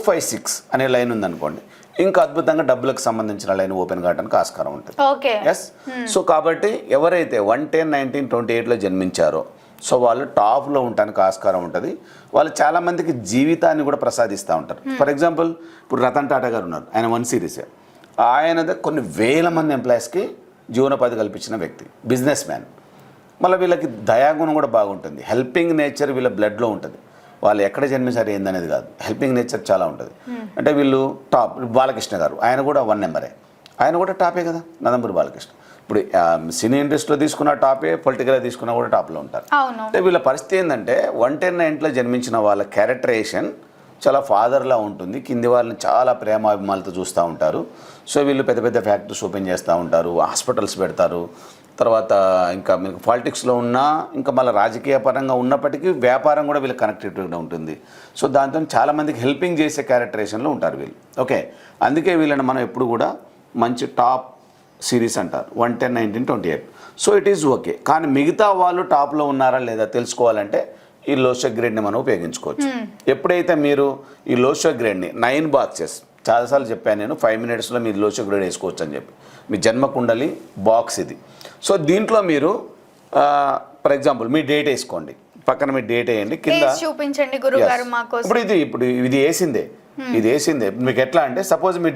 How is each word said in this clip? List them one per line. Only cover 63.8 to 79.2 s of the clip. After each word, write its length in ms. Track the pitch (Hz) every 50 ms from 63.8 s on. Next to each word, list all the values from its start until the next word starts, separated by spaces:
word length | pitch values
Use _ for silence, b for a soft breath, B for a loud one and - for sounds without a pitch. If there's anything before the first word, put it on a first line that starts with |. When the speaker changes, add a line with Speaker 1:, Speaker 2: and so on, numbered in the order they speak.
| 139 - - -
Speaker 1:
టాప్ 260 | 120 123 131 131 - - - - _ _ _ _ _ _ _ - - -
సిరీస్ 280 | 127 120 117 113 - 107 92
అంటారు, 360 | 82 73 64 58 - - 117 117
వన్ 120 | 120 117 117
టెన్, 140 | 135 123 120 117
నైన్టీన్, 260 | 113 104 101 117 131 -
ట్వంటీ 180 | 135 107 87 85 76
ఎయిట్. 120 | - - B B B B B B - -
So 60 | - 208 196
it 80 | 151 202 202
is 100 | 170 151 139 123
okay. 180 | - - 87 - - - -
కానీ 160 | 151 160 165 147 135 139
మిగతా 300 | 143 165 175 - 214 208 190 180 180
వాళ్ళు 180 | 180 175 180 180 - 156
టాప్లో 300 | 143 143 143 147 151 147 143 139
ఉన్నారా 280 | 135 135 127 123 131 123 117
లేదా 160 | 113 110 110 104 - 120
తెలుసుకోవాలంటే 640 | 120 - - - 123 117 110 107 101 104 - - - - B B B B B B - 139
ఈ 40 | 143 131 127
లోషో 220 | 127 123 123 - 131 110 117
గ్రేడ్‌ని 220 | 117 120 107 110 104 101
మనం 100 | 101 123 131
ఉపయోగించుకోవచ్చు. 640 | 135 107 87 85 80 76 - - 76 - - 285 269
Speaker 2:
Hmm. 160 | 254 247 220 196 - - - - 135
Speaker 1:
ఎప్పుడైతే 400 | 131 - 175 180 175 165 175 170 151 147
మీరు 320 | 143 143 139 139 139 131 135 B B B B B
ఈ 80 | - 127 120 123
లోషో 220 | 135 - 151 - 165 139 117
గ్రేడ్‌ని 300 | 120 107 98 92 90 80 - 107 117
నైన్ 200 | 123 135 151 160 156 139 131
బాక్సెస్, 360 | 110 - - - 82 73 - - - _ _ _ _ -
చాలాసార్లు 380 | 110 117 123 117 143 139 131 110 113
చెప్పాను 260 | - - 113 107 104 104
నేను, 120 | 120 156 - -
ఫైవ్ 160 | 113 110 110 117
మినిట్స్లో 340 | 120 120 110 113 - 120 120
మీరు 180 | 117 113 101 98 104
లోషో 180 | 104 101 - 110
గ్రేడ్ 200 | 98 101 101 95 90
వేసుకోవచ్చు 320 | 85 - - 90 82 - 85
అని 100 | 76 71
చెప్పి. 180 | 65 - - - B